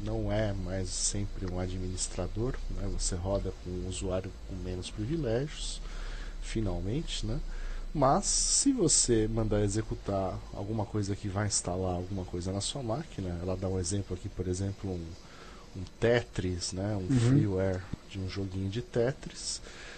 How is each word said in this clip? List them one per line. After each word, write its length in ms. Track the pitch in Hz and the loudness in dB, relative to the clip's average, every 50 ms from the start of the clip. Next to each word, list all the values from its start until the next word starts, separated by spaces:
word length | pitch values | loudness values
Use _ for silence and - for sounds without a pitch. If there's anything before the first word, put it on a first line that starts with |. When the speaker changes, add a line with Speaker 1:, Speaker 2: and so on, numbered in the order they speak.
Speaker 1:
não 320 | 104 107 110 113 110 104 | -4 -2 -2 0 0 2
é 220 | 104 107 110 107 98 | 2 2 2 2 0
mais 340 | 95 90 90 92 95 92 90 | -2 -2 -2 -2 -2 -2 -2
sempre 560 | - - - - - 107 101 - - - 98 90 | -2 0 0 0 0 0 -2 -2 -4 -4 -4 -2
um 80 | 87 90 | -2 -2
administrador, 960 | 92 90 90 92 90 90 92 90 - - - - 90 85 - 107 113 131 135 - - - | -2 -2 -2 -2 -2 -2 -2 -2 -2 -4 -2 -2 -2 -2 0 0 0 0 0 -2 -2 -4
né, 180 | - 90 98 101 92 87 | -2 -2 0 0 0 0
você 180 | - - 98 | 0 0 0
roda 380 | 87 87 95 101 98 92 92 - - - | 0 0 0 0 0 0 0 -4 -4 -6
com 60 | 90 | -6
um 180 | 90 90 90 92 | -4 -4 -2 -2
usuário 420 | 92 - 98 92 90 92 92 98 - - - - | -4 -2 -2 0 0 0 -2 -4 -6 -8 -8 -8
com 80 | 98 | -6
menos 340 | 92 87 92 90 90 92 - | -6 -4 -4 -4 -4 -4 -6
privilégios, 920 | - - 107 113 160 165 147 117 110 120 139 151 - - - - - - - - - - - - - - - - - - | -4 -4 -2 0 0 0 2 2 2 2 2 0 -4 -4 -4 -4 -4 -6 -6 -6 -6 -6 -6 -6 -6 -6 -6 -6 -6 -6
finalmente, 840 | - - - 113 110 95 90 87 87 95 113 151 165 - - - - | -6 -4 -2 0 0 0 0 0 0 0 0 -2 -2 -2 -4 -2 -2
né? 140 | 104 113 151 - - - - - - - - - - - | -2 -2 -2 -2 -4 -4 -4 -4 -4 -4 -4 -4 -2 2
Mas 320 | 156 139 131 147 190 - | 4 6 6 6 6 4
se 460 | - - - - - - - - 277 | 4 2 2 4 4 4 4 6 6
você 560 | 269 254 185 151 - - - - 120 110 107 107 | 6 6 6 6 6 6 6 6 6 6 6 4
mandar 340 | 113 113 110 107 107 104 | 4 2 2 4 4 4
executar 800 | 104 101 98 110 110 - 117 107 - - 98 98 95 92 95 107 - - - | 4 4 4 2 0 0 -4 -4 -2 0 0 2 2 0 -2 -4 -8 -8 -8
alguma 320 | - 101 101 110 113 101 | -6 -4 -2 -2 -2 -2
coisa 280 | - - 107 101 95 101 | 0 0 0 0 0 0
que 120 | - - 104 | -2 -2 -2
vai 200 | 90 101 107 104 | 0 0 0 2
instalar 460 | - - - 90 90 92 92 92 90 | 2 0 0 0 0 0 2 2 0
alguma 280 | 87 90 90 101 95 90 | 0 -2 -2 -4 -4 -4
coisa 280 | - - 90 87 95 | -4 -4 -4 -2 -2
na 100 | 95 98 | -2 0
sua 200 | 98 - - 143 | -2 -2 -2 -4
máquina, 560 | 131 113 110 131 170 - - - 98 90 87 85 | -2 -2 -2 -2 -4 -6 -6 -6 -4 -2 -2 -2
ela 160 | 87 92 92 90 | -2 -2 -2 0
dá 100 | 98 92 | 0 0
um 100 | 95 92 | 0 0
exemplo 380 | 90 87 101 101 95 - 90 | 0 0 0 -2 -2 -2 -4
aqui, 140 | 87 - 101 | -6 -6 -6
por 180 | - - 90 92 | -4 -4 -2 0
exemplo, 420 | 90 90 98 98 98 - - 95 | 0 0 0 -2 -2 -4 -4 -4
um, 160 | 92 87 82 82 87 - - - - - - - - - - - - 98 | -4 -4 -6 -8 -10 -12 -14 -16 -16 -16 -16 -16 -16 -16 -16 -12 -10 -10
um 60 | 90 - - - | -10 -10 -4 2
Tetris, 720 | - 113 120 120 113 - - - 92 92 90 87 - - | 4 6 6 6 4 2 -2 -2 0 0 0 -2 -4 -4
né, 240 | - 90 95 104 107 | -4 -2 -2 0 0
um 180 | 98 92 - 139 | 0 0 2 4
Speaker 2:
Uhum. 60 | 123 | 6
Speaker 1:
freeware 640 | 117 120 131 143 107 104 95 92 95 95 92 92 92 - - - - - | 6 8 8 8 6 6 4 4 4 4 2 0 -2 -6 -8 -10 -10 -8
de 80 | - 98 | -6 -4
um 100 | 92 92 | -4 -4
joguinho 400 | - 98 98 95 92 95 95 98 | -2 -4 -4 -4 -2 -2 -2 -2
de 120 | 98 95 | -2 -4
Tetris, 800 | 90 - - 123 117 127 139 - - - - - - - - - - - - - - - - | -4 -2 0 2 2 2 0 -2 -6 -12 -10 -8 -8 -6 -6 -8 -8 -12 -14 -14 -14 -14 -14